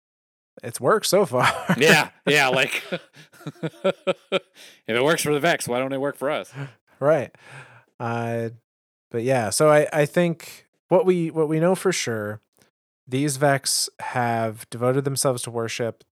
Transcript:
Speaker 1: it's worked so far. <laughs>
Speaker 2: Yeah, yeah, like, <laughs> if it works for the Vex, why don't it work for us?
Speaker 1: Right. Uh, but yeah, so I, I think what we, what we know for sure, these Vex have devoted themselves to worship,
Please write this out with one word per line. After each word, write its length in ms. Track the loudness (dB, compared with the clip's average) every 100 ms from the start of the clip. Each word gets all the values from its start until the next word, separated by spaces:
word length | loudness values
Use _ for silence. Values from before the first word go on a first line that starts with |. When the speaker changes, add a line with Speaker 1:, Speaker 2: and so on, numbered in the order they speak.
| _ _ _ _ _ -16
Speaker 1:
it's 180 | -12 -4
worked 260 | 0 2 2
so 180 | 2 2
far. 260 | 2 0 0 -2
<laughs> 100 | 4
Speaker 2:
Yeah, 320 | 6 6 4 -4 0
yeah, 220 | 2 4
like, 340 | 2 0 -2 -8
<laughs> 960 | -12 -12 -20 -20 -18 -16 -10 -10 -4
if 580 | -4 -2 -4 -6 -4 -6 -6 -20 -20 -14 -4
it 180 | 0
works 180 | 2 2
for 100 | 0
the 80 | 0
Vex, 280 | 2 0 -2
why 100 | -4
don't 140 | -4
it 80 | -4
work 160 | -6 -4
for 140 | -4
us? 220 | -4 -8 -12 -14 -16 _ -2
Speaker 1:
Right. 360 | 2 2 0 -10 -20 -20 -20 -20 _ -10
Uh, 520 | -6 -4 -4 -4 -6 -10 _ _ _ _ _
but 120 | -4
yeah, 280 | 0 0 0
so 180 | 2 4
I, 160 | 6 4
I 140 | 0 0
think 600 | 0 0 -2 -12 -20 _ _ 0
what 160 | 2 4
we, 240 | 2 0
what 180 | -2 0
we 120 | 2
know 140 | 2
for 180 | 2 0
sure, 480 | -2 -4 -6 -6 -10 _ _ _ _ _ _ -6
these 300 | -4 -2 0
Vex 520 | 2 2 0 -4 -4 -8
have 680 | -6 -2 0 0 -2 -6 -12
devoted 340 | -2 0 0
themselves 380 | 0 0 -2 -2
to 80 | -4
worship, 540 | -6 -6 -4 -6 -6 _